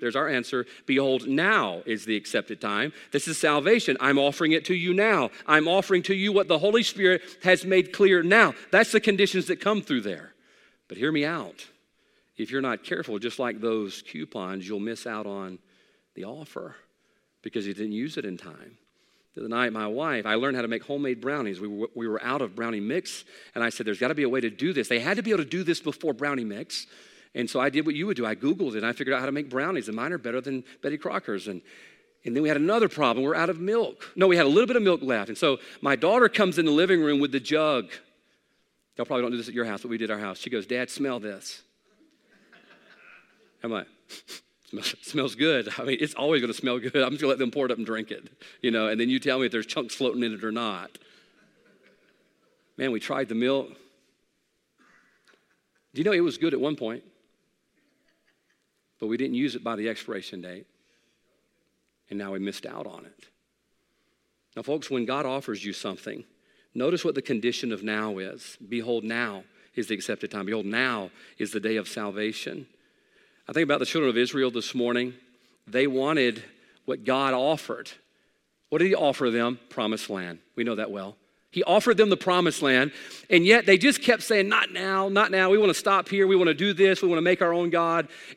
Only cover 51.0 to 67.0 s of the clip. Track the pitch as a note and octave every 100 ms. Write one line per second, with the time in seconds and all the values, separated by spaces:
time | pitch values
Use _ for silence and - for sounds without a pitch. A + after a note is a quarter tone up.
51 | _ _ _ _ _ _ _ _ _ _
52 | _ _ _ _ _ _ _ - C3 A2
53 | - C#3 C3+ A2+ B2+ C3+ - - _ _
54 | _ _ _ _ _ _ _ _ _ _
55 | _ _ _ _ _ _ _ _ _ C3+
56 | F#3+ F#3 E3 A#2+ D#3+ B2+ C#3+ D3 A2+ B2
57 | - _ _ _ _ _ _ _ _ _
58 | _ _ _ _ _ _ _ _ _ -
59 | A2 A#2+ C3 B2 C#3 A#2 A2+ G#2+ A2 G#2+
60 | - G2+ - F#2+ F2+ F#2 - _ _ _
61 | _ _ _ _ _ _ _ _ _ _
62 | - G2+ G2 F#2+ G2 - - - - -
63 | - _ _ _ _ _ _ _ _ _
64 | _ _ _ _ _ A2+ C3+ D3+ - C3
65 | A#2+ C#3 C3+ C3+ B2 G2+ G2+ F2+ G#2 F#2+
66 | A2 - - _ _ _ _ A#2+ C#3 F3